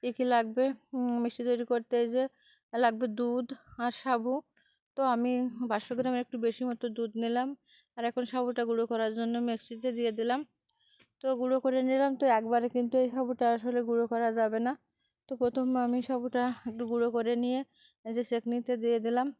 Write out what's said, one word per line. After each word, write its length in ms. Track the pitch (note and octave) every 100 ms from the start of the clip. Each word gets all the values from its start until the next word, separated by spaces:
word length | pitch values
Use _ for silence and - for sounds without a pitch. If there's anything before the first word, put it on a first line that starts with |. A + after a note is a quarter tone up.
কী 100 | B3
কী 120 | A3+
লাগবে? 480 | B3 A#3+ A3+ A3+ C4 C4+ _
উম, 280 | C4 B3 A#3+
মিষ্টি 240 | A#3 -
তৈরি 200 | A#3+ A#3+
করতে 360 | A#3+ A#3+ A3+ A#3+
এই 80 | A#3
যে 200 | A#3+ C4 _ _ _ _
লাগবে 340 | A3+ A#3+ A3 A#3+
দুধ 460 | G#3+ A#3+ B3 A#3+ C4+ _ -
আর 120 | A#3+
সাবু। 520 | - C4+ A#3+ A3+ C4+ - _ _ _ _ -
তো 60 |
আমি 480 | C4+ A#3 B3 B3 B3+ A#3 B3
পাঁচশো 260 | A3+ -
গ্রামের 260 | A#3+ B3+ B3
একটু 180 | B3 B3
বেশি 260 | A3+ A3
মতো 240 | B3+ A#3+ B3
দুধ 220 | A3 A#3 A3
নিলাম। 400 | A#3 A#3+ C4 C#4 _ - _ -
আর 80 |
এখন 200 | A#3 B3
সাবুটা 400 | B3 B3+ B3 B3
গুঁড়ো 220 | A#3 A#3 A#3
করার 280 | A#3 A3
জন্য 240 | A3 A#3 A#3
মিক্সিতে 540 | A#3+ A3+ - A3+ B3+
দিয়ে 200 | A#3 A#3
দিলাম। 320 | A3 A#3 B3+ D4+ _ _ _ _ _ - _
তো 160 | C4+ B3+
গুঁড়ো 240 | B3+ C4
করে 220 | C4 C4
নিলাম। 340 | B3+ C4+ C#4 C4+
তো 100 | C#4
একবারে 420 | A3+ A3+ A#3+ A#3
কিন্তু 300 | B3 A#3+ B3+
এই 100 | B3+
সাবুটা 440 | B3 B3 B3 A#3+
আসলে 300 | A#3 A#3 A#3+
গুঁড়ো 240 | A#3 A#3 A#3
করা 260 | A#3 A#3
যাবে 260 | A3+ A3 A3+
না। 180 | A#3+ C#4+ _ _ _ _ _
তো 80 | B3+
প্রথমে 420 | A#3+ B3 B3+ B3+
আমি 220 | A#3+ B3
সাবুটা 500 | B3 B3+ B3 B3 B3 B3 A#3+
একটু 200 | A3+ A#3+
গুঁড়ো 240 | A#3 A#3
করে 260 | A#3 A3+ A#3+
নিয়ে 280 | B3 B3+ C#4 _ - _
এই 100 | A3
যে 80 | A3+
সেকনিতে 540 | A#3 A#3 A#3 A#3+ A#3+ B3
দিয়ে 220 | A#3 A#3
দিলাম। 320 | A3 A#3+ C4+